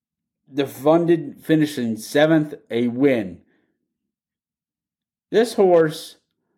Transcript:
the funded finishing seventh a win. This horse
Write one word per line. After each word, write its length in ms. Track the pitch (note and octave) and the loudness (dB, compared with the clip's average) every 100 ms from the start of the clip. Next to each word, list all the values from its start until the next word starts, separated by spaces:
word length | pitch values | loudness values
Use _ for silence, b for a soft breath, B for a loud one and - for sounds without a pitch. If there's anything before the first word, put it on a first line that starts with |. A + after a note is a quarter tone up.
| _ _ _ _ _ | _ _ _ _ _
the 140 | C#3 B2+ | -6 -6
funded 720 | A#2+ C#3+ E3 E3+ E3 C#3+ - | -2 0 2 2 0 -4 -8
finishing 520 | - D#3 D3 - A#2 A2 | -2 0 0 -4 -6 -6
seventh 580 | - C#3+ D#3 D#3+ D3+ - - | -4 2 2 2 0 -8 -8
a 200 | A#2 B2 | -4 -4
win. 540 | A#2+ C#3+ A#2 F#2+ E2+ _ _ _ _ _ _ _ _ _ _ _ _ _ _ _ _ _ _ _ | 0 0 0 -4 -12 _ _ _ _ _ _ _ _ _ _ _ _ _ _ _ _ _ _ _
This 240 | G3+ A#3 | 0 0
horse 640 | - F#3+ E3+ D#3 D#3 - - _ _ _ | 2 4 4 2 -2 -16 -20 _ _ _